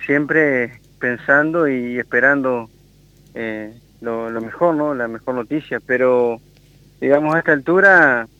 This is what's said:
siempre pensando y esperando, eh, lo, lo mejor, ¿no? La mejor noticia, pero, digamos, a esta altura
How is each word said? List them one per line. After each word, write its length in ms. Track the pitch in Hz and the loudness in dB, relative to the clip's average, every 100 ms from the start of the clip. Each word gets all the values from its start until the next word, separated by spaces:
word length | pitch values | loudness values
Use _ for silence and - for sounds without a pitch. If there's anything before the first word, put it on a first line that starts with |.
| - | -2
siempre 640 | 143 147 160 151 131 120 127 _ _ | -2 0 2 2 0 -2 -8 _ _
pensando 680 | 127 120 - 143 156 165 151 | -6 -6 0 2 2 0 -2
y 300 | 131 120 123 | -2 -4 -6
esperando, 720 | 113 120 131 143 131 120 113 _ _ _ _ _ _ | -4 2 2 2 0 -4 -8 _ _ _ _ _ _
eh, 400 | 120 113 107 107 113 _ _ | -12 -10 -10 -12 -18 _ _
lo, 300 | 117 113 113 | -10 -8 -8
lo 100 | 113 | -8
mejor, 360 | 113 - 175 156 | -10 -2 0 0
¿no? 180 | 151 | -2
La 140 | 135 120 | -4 -6
mejor 260 | 113 - | -8 -8
noticia, 460 | 127 110 151 - 120 | -8 -6 -8 -6 -10
pero, 560 | - 127 127 123 120 117 - _ _ _ _ _ | -4 0 2 2 0 -4 -12 _ _ _ _ _
digamos, 340 | 131 143 151 | 0 2 2
a 60 | 165 | -2
esta 120 | 165 | 0
altura 760 | 151 131 180 196 185 151 120 113 _ | 0 2 4 6 6 6 2 -4 _